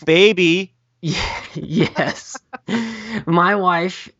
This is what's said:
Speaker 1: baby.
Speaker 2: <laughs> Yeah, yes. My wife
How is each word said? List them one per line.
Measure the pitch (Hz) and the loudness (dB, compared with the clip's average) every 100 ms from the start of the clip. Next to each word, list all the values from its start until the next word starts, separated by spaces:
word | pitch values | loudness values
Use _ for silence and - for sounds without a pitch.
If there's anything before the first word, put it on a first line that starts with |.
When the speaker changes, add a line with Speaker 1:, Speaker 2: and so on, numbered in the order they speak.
Speaker 1:
baby. | 156 165 208 180 175 175 190 _ | 4 6 6 6 2 2 -2 _
Speaker 2:
<laughs> | _ _ | _ _
Yeah, | 165 - - - - | -6 -4 -6 -8 -12
yes. | 156 156 156 170 - 135 - - - - - - 226 226 220 214 220 151 | -14 -6 0 0 0 -4 -4 -12 -18 -16 -16 -6 -4 -4 -8 -10 -8 0
My | 170 180 208 | 2 2 2
wife | 180 170 180 - - | 0 0 -2 -6 -16